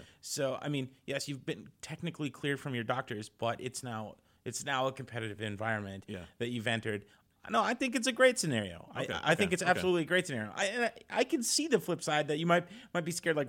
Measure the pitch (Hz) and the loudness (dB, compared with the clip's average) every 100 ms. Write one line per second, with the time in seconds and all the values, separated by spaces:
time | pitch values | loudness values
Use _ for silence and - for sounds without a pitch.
0 | - - - - 135 127 147 143 131 - | -16 -18 -8 -2 -2 -2 -2 -2 -4 -10
1 | - 139 - 139 - 110 - - - 160 | -6 -6 -4 -6 -6 -8 -8 -16 -12 -6
2 | 170 165 151 - 143 139 143 123 113 127 | -6 -4 -6 -2 -2 -2 -2 -4 0 0
3 | 135 107 110 - 117 117 127 - 123 113 | 0 -6 -8 -2 -2 0 -4 -6 -6 -6
4 | 107 - _ _ - 117 139 135 131 131 | -8 -12 _ _ -8 -6 -2 2 0 -2
5 | 127 117 110 101 110 98 110 110 101 98 | -8 -6 -6 -4 -6 -2 0 0 -2 -8
6 | - 101 85 - 120 123 110 117 110 104 | -8 -10 -10 -6 -4 -2 0 0 0 -4
7 | - - _ _ - 226 202 247 262 240 | -6 -20 _ _ -2 2 2 2 0 0
8 | 247 233 254 - 175 120 98 85 - - | -2 6 6 6 2 2 0 -6 -12 -6
9 | 131 - - 165 202 175 180 180 180 175 | -4 -2 2 4 4 2 2 4 4 2
10 | 147 180 175 131 107 82 196 233 240 - | 4 2 2 -2 -4 -2 -2 0 -2 -2
11 | - 190 262 320 233 - 302 226 - 170 | -6 0 2 2 2 2 4 4 4 -2
12 | - 151 147 151 165 175 175 214 - 175 | 2 2 2 2 6 4 4 -10 -4 -2
13 | 165 - 170 151 | -2 -2 2 2